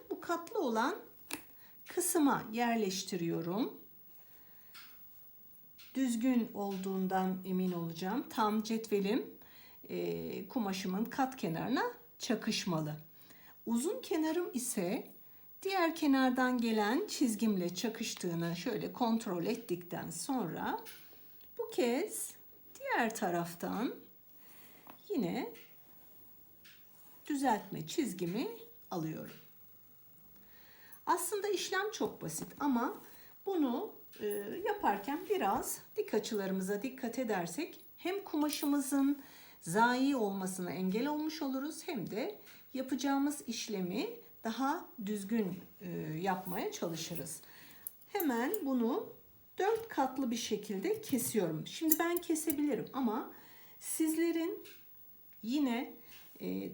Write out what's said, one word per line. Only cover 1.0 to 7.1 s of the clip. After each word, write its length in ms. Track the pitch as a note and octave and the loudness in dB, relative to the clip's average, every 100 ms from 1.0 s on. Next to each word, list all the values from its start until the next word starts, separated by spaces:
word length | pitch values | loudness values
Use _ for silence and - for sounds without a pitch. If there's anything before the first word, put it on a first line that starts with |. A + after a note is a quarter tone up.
| - - - - - - - - - | -8 -20 -12 -12 -12 -20 -20 -20 -4
kısma 560 | - E4+ F4 C#4 G3+ - | 0 2 6 6 4 0
yerleştiriyorum. 1300 | A3+ A#3+ A3+ G3 F#3 - F3+ E3+ E3 E3 G3 F4 - - - - - - - - - - - - - - - - - - - - - - | 0 2 4 2 0 -4 -2 0 0 0 0 0 -4 -18 -20 -20 -20 -20 -20 -20 -20 -20 -20 -20 -20 -20 -20 -20 -20 -20 -20 -20 -20 -6
Düzgün 580 | C4 C4 A3+ C4 A#3+ G#3+ | 0 2 4 4 4 2
olduğundan 840 | G3 G3+ F#3+ F#3+ F#3+ F#3 | -2 -2 -2 -2 0 2